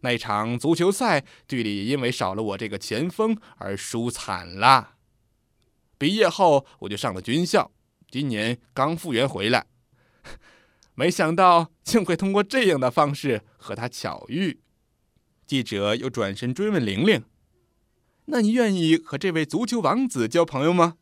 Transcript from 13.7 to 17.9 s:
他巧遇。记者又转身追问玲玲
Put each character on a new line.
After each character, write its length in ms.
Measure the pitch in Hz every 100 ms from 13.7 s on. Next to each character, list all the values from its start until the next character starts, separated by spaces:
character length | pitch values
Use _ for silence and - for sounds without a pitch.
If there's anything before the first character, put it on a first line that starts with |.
| 104
他 140 | 123
巧 360 | - - 73 -
遇。 320 | 147 190 - _ _ _ _ _ _ _ _ _
记 160 | 139
者 320 | 113 101 101 110
又 120 | 131
转 280 | 123 101 98
身 180 | 123
追 160 | 127 208
问 160 | 196 113
玲 200 | 98 185
玲 180 | 208 - _ _ _ _ _ _